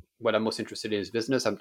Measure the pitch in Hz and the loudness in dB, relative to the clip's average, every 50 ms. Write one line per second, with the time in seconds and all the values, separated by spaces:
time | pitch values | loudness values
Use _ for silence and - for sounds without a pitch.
0 | - _ _ - 117 117 107 107 110 113 - - 110 - 104 - - 110 107 101 | -20 _ _ -2 2 4 4 4 4 2 0 -2 -4 -6 -8 -8 -4 -2 -2 -2
1 | 98 92 - 117 110 127 135 127 123 110 101 95 | -2 -2 -2 -2 0 0 0 0 2 0 -2 0